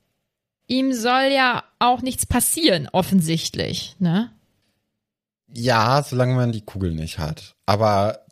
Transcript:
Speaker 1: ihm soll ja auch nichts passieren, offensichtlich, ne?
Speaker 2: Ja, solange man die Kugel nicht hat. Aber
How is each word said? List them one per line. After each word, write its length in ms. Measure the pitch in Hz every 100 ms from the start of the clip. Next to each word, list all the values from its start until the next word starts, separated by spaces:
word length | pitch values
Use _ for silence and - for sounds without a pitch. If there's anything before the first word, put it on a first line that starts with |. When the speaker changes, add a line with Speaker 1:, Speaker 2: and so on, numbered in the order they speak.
| _ _ _ _ _ _ -
Speaker 1:
ihm 260 | 254 262
soll 320 | 247 233 254 269
ja 340 | 269 254 226 - -
auch 220 | 240 247
nichts 240 | 254 -
passieren, 640 | - 247 - - 320 175 139
offensichtlich, 1000 | 185 185 190 160 165 - - - - - -
ne? 320 | 180 180 233 _ _ _ _ _ _ _ _ _ _ _ _
Speaker 2:
Ja, 500 | 117 120 113 110 139
solange 320 | 139 123 127
man 160 | 127 120
die 100 | 110
Kugel 300 | - 98 92
nicht 260 | 80 80 -
hat. 360 | 76 78 - _ -
Aber 540 | 101 110 101 104 - -